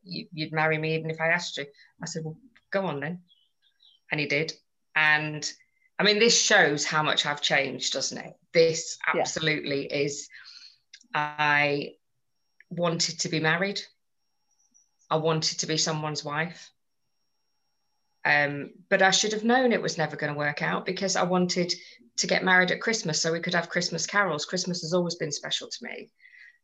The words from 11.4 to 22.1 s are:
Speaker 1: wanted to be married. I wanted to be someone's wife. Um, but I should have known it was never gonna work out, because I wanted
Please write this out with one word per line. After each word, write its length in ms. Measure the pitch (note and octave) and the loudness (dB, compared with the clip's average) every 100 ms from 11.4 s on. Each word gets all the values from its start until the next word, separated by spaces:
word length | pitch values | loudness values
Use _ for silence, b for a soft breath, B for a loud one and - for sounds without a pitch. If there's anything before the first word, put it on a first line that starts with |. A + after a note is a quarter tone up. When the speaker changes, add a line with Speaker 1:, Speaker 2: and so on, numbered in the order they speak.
| D3 D3 C#3+ C#3+ - - _ _ _ _ _ _ - | 4 4 4 2 -4 -10 _ _ _ _ _ _ -12
Speaker 1:
wanted 520 | E3+ E3+ E3+ - - | -2 0 0 -2 -2
to 80 | E3 | -4
be 100 | D#3+ | 0
married. 400 | D#3 E3+ G3 G3+ - _ _ _ _ _ _ _ _ _ _ _ - | 0 2 0 -4 -10 _ _ _ _ _ _ _ _ _ _ _ -4
I 60 | D#3 | -2
wanted 440 | D#3+ D#3+ - - | 0 0 -2 -4
to 80 | - | -4
be 100 | D#3 | -2
someone's 480 | - D#3 D3+ D3 D3 | -2 -2 -4 -6 -6
wife. 440 | D3 F3 - - _ _ _ _ _ _ _ _ _ _ _ _ _ _ _ D3 | -4 -4 -8 -20 _ _ _ _ _ _ _ _ _ _ _ _ _ _ _ 2
Um, 460 | D3 C#3+ C#3+ - - - | 2 2 -2 -10 -14 0
but 120 | F#3+ | 4
I 100 | F#3+ | 4
should 200 | F#3 G#3+ | 4 0
have 140 | G#3+ A3+ | 0 2
known 260 | B3+ B3+ | 4 4
it 100 | G#3 | 2
was 160 | E3 E3+ | 0 -2
never 200 | D3+ F3+ | -4 -2
gonna 160 | D3 | -4
work 280 | D3 D3 D3 | -2 -4 -2
out, 240 | E3 F3 - | -2 -2 -4
because 300 | F#3 G3 - | -4 -2 0
I 80 | |
wanted 500 | F3+ F3+ F3+ F3+ F3 - B B - | 2 2 2 0 -2 -4 B B -14